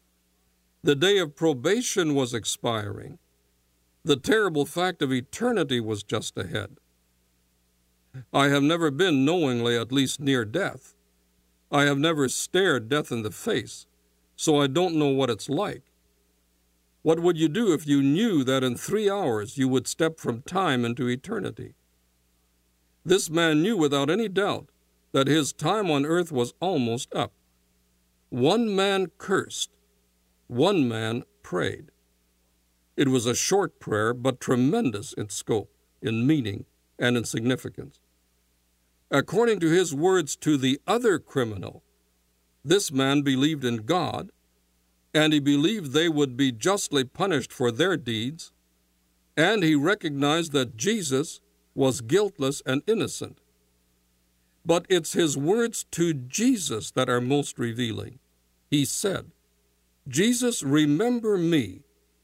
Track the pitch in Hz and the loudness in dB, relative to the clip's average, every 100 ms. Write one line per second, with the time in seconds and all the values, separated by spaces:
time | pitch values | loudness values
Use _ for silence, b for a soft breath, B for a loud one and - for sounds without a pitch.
0 | _ _ _ _ _ _ _ _ 143 143 | _ _ _ _ _ _ _ _ 0 2
1 | 180 202 165 - 165 131 147 220 247 - | 4 2 0 0 0 2 0 0 0 -2
2 | 160 139 123 120 101 - 120 113 104 104 | 0 0 0 -2 -6 -4 -2 -2 -4 -10
3 | 107 170 _ _ _ _ _ _ _ _ | -14 -18 _ _ _ _ _ _ _ _
4 | 160 135 - 220 202 151 143 175 180 175 | -2 -2 2 2 2 0 -2 -2 -2 -2
5 | 139 131 120 - 240 220 147 123 110 107 | -2 -2 -6 -6 -2 0 0 -2 -2 -6
6 | - 110 - - - 107 98 - _ _ | -4 -6 -6 -8 -8 -8 -8 -14 _ _
7 | _ _ _ _ _ _ _ _ _ _ | _ _ _ _ _ _ _ _ _ _
8 | _ 135 - 139 139 143 143 170 165 139 | _ -20 -4 0 2 4 2 2 0 2
9 | 190 139 135 180 143 123 120 117 110 135 | 2 4 2 2 2 0 0 0 0 0
10 | 127 - 139 131 107 147 180 - - _ | 0 -2 0 0 0 -4 -4 -8 -18 _
11 | _ _ _ _ _ _ _ 147 143 139 | _ _ _ _ _ _ _ 2 2 2
12 | 160 156 131 - - 180 190 131 110 147 | 0 2 0 -2 -2 0 2 0 0 -4
13 | 151 120 107 95 - 175 - - - _ | -2 -4 -6 -6 -4 -4 -6 -14 -20 _
14 | _ _ _ - - 147 143 139 185 160 | _ _ _ -4 2 4 4 2 2 2
15 | 143 135 131 110 - 143 196 127 - _ | 2 2 0 -2 -4 -4 -4 -8 -16 _
16 | _ _ _ _ _ _ _ _ _ _ | _ _ _ _ _ _ _ _ _ _
17 | 156 165 175 165 160 165 233 151 151 143 | 0 2 2 2 0 2 0 0 2 2
18 | 139 156 240 165 127 135 127 117 - 202 | 4 2 2 2 2 0 0 -2 -4 -2
19 | 202 202 160 110 101 139 131 127 117 - | 0 0 0 -2 -4 -2 0 0 -2 -2
20 | 160 160 - 117 - 180 180 127 117 120 | -2 -2 -6 -6 -6 -2 0 0 -2 -2
21 | 123 123 175 220 139 110 107 - _ _ | -4 -4 -6 -8 -8 -10 -16 -20 _ _
22 | _ _ _ _ _ _ _ _ _ _ | _ _ _ _ _ _ _ _ _ _
23 | 151 190 185 160 165 151 180 220 147 139 | 0 0 2 0 2 4 2 2 2 2
24 | 139 185 220 185 196 113 - _ _ _ | 2 0 0 0 0 -2 -8 _ _ _
25 | _ 139 135 156 139 - 151 214 190 147 | _ 0 4 2 0 -2 -2 0 0 0
26 | 143 170 170 139 120 - 175 170 117 120 | 0 0 0 -2 -4 -4 -2 0 -2 -4
27 | - - - - _ _ _ _ _ _ | -6 -6 -6 -8 _ _ _ _ _ _
28 | _ _ _ 123 135 214 226 190 196 190 | _ _ _ 0 2 2 2 0 0 0
29 | 180 - - 185 107 - - _ _ _ | -2 -6 -2 -2 -2 -8 -10 _ _ _
30 | _ _ _ _ - 120 170 196 127 113 | _ _ _ _ -8 0 2 2 0 -2
31 | 110 120 - _ - 180 147 - - _ | -4 -6 -8 _ -8 -4 -4 -6 -14 _
32 | _ _ _ _ _ _ _ _ _ - | _ _ _ _ _ _ _ _ _ -2
33 | 135 131 113 120 - 196 180 - - 107 | 2 2 0 0 0 0 0 -6 -4 -2
34 | 110 127 131 131 - 127 127 226 180 101 | 0 0 -2 -2 0 2 2 2 0 -4
35 | - - 107 - - 113 - _ _ _ | -8 -10 -8 -8 -2 -2 -2 _ _ _
36 | - 113 123 156 107 101 - _ _ - | -4 0 2 2 0 -8 -12 _ _ -4
37 | 123 123 107 135 117 123 - - 143 - | 0 0 -2 -2 -2 -2 -6 -14 -16 -20
38 | _ _ _ _ _ _ _ _ _ _ | _ _ _ _ _ _ _ _ _ _
39 | _ 143 139 180 233 202 165 170 175 135 | _ -2 0 2 2 2 2 4 2 0
40 | 175 185 147 - 156 147 131 139 - 226 | 2 2 0 -4 0 2 2 0 0 0
41 | 247 156 - 139 113 101 110 - _ _ | 2 0 -2 -2 -2 -4 -12 -14 _ _
42 | _ _ _ _ _ _ 127 196 196 135 | _ _ _ _ _ _ 0 0 0 0
43 | 135 143 143 131 147 151 123 117 110 180 | 2 2 0 0 0 0 -4 -4 -2 -2
44 | 135 - 185 _ _ _ _ _ _ _ | -2 -6 -10 _ _ _ _ _ _ _
45 | _ 156 156 151 139 143 160 220 147 135 | _ 2 4 4 4 4 4 0 0 0
46 | 170 147 143 123 135 113 170 196 - 143 | 2 2 0 2 0 0 0 0 0 -2
47 | 127 - 196 147 - - 123 113 180 175 | -2 -2 0 0 -2 -2 0 2 0 0
48 | 120 113 120 165 - _ _ _ _ _ | -2 -4 -4 -8 -16 _ _ _ _ _
49 | _ _ _ - 170 220 160 151 147 208 | _ _ _ 0 2 4 4 4 2 0
50 | 165 143 143 160 160 139 120 110 165 226 | -2 -2 0 0 0 -2 -2 -2 -2 -2
51 | 160 131 165 - _ _ _ - 135 120 | 0 -2 -2 -10 _ _ _ -2 0 0
52 | 113 180 208 - 135 143 - 131 - 220 | 0 0 0 -2 -4 -4 -4 -2 0 0
53 | 120 - 107 - _ _ _ _ _ _ | -2 -6 -12 -14 _ _ _ _ _ _
54 | _ _ _ _ _ _ 160 170 175 180 | _ _ _ _ _ _ 0 0 2 0
55 | 160 - 165 139 147 226 233 - - - | 0 0 0 0 0 0 0 -4 -10 -2
56 | 170 147 123 190 240 240 156 107 - - | -2 -2 -6 -2 0 0 -2 -6 -4 -2
57 | 127 123 123 143 139 - 120 113 120 104 | 0 0 2 0 0 -4 -6 -4 -4 -6
58 | 101 - _ _ _ _ _ 147 135 - | -10 -14 _ _ _ _ _ 0 0 -2
59 | 202 156 - _ _ _ _ _ _ _ | -4 -4 -8 _ _ _ _ _ _ _
60 | - 123 220 240 247 - 139 151 151 147 | -6 0 2 2 0 -2 2 4 4 2
61 | 233 240 220 196 165 160 104 92 - _ | 2 0 0 0 2 2 0 -8 -20 _
62 | _ _ | _ _